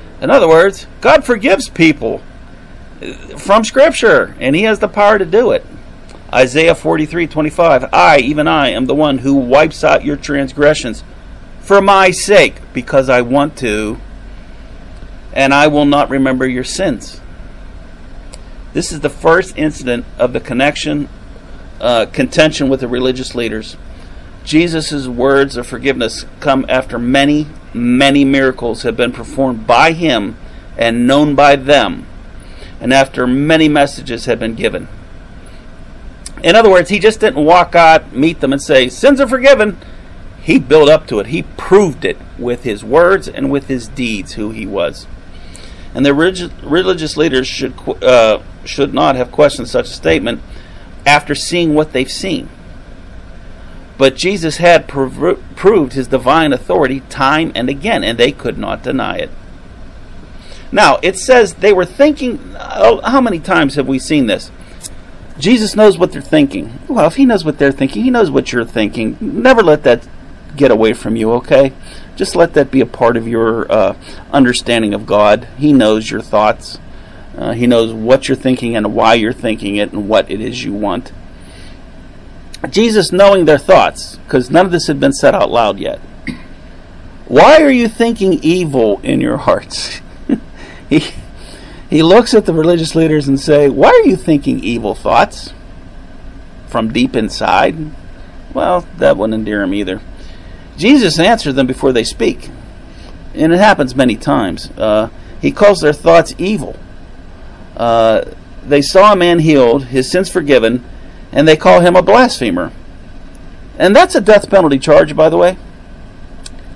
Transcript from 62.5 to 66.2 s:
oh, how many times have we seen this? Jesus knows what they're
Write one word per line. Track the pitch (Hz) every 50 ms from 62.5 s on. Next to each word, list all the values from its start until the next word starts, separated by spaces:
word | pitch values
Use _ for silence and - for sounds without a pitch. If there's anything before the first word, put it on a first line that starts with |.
| - -
oh, | - - - - - - 220 -
how | - 214 254 277
many | 247 233 180
times | 160 - 190 180 165 147 135 -
have | 147 127
we | 131 135 127
seen | - - 156 147 127
this? | 107 92 90 - - - - - - - - - - - - - - - - - - -
Jesus | 147 135 196 254 226 214 - -
knows | 208 214 208 180 160
what | - - -
they're | 143